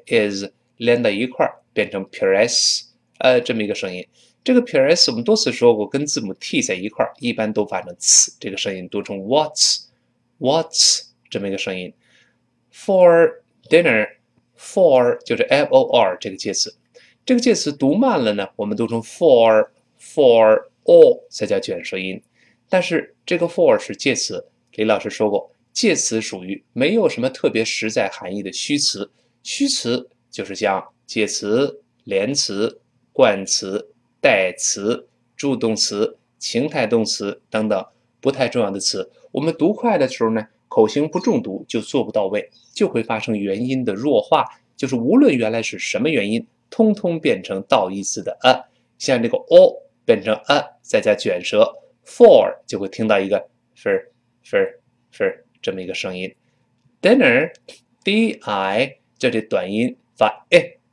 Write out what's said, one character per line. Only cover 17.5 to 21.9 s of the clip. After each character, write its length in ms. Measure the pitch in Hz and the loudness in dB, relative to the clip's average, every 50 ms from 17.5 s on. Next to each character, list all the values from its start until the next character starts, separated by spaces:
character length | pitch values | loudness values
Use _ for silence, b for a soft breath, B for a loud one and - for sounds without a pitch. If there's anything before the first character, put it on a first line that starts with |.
| 208 | 2
词 180 | 175 - 156 | 0 0 -6
读 240 | 143 - 135 135 156 | -4 -2 0 0 2
慢 260 | 202 262 262 220 156 | 2 2 2 2 2
了 120 | 120 110 104 | 0 0 0
呢， 160 | 101 98 98 - | -2 -4 -6 -6
我 100 | - 104 | -8 -6
们 100 | 104 104 | -4 -4
读 120 | 107 120 107 | -4 -4 -4
成 140 | 117 113 | -4 -6
for，for 1600 | 110 - - - 180 160 131 120 117 113 110 107 104 - _ _ _ _ _ _ - - - - 143 127 117 113 110 110 110 107 - - _ _ _ | -8 -8 -6 0 4 6 6 6 6 6 6 4 2 0 _ _ _ _ _ _ -20 -8 -2 2 4 4 6 6 6 6 4 4 0 -6 _ _ _
all 400 | - 170 170 156 131 120 - - - | 6 8 8 8 8 6 2 -4 -16
再 160 | - - - | -12 -8 -6
加 140 | 98 104 98 | -4 -4 -4
卷 260 | - - 95 87 85 | -4 -4 -8 -10 -10
舌 140 | - | -10